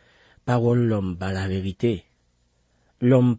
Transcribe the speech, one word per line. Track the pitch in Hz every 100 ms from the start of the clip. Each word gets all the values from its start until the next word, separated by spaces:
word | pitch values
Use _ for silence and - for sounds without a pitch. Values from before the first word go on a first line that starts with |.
| _ _ _ _ -
pawòl | 123 117 123 120
lòm | 104 95 87
pa | 95
laverite. | 95 95 95 95 92 117 92 _ _ _ _ _ _ _ _ _ -
Lòm | 123 131 123